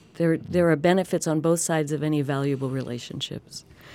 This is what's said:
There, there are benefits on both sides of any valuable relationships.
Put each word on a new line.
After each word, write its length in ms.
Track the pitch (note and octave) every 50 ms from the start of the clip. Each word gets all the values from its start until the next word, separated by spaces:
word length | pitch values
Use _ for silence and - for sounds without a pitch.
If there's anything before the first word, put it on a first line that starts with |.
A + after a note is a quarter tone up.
| - _ -
There, 220 | - E3+ E3 E3
there 320 | - - - F3 F3+ F3 E3+
are 60 | D#3+
benefits 500 | D3 D3+ F3 F#3 F#3+ F3+ - - E3 -
on 120 | E3 D#3 D#3
both 180 | D3 E3 E3+ E3+
sides 300 | - - E3 D#3 D3+ C#3+
of 120 | D#3 C#3+ D3
any 180 | D#3 D#3 D3
valuable 480 | C#3 C3 C#3+ C#3 C#3 C#3+ C#3 C3 C3+ C3
relationships. 960 | C3 C3+ B2 - A#2+ A#2+ - - - C#3+ - - - - - - - - - - - - - -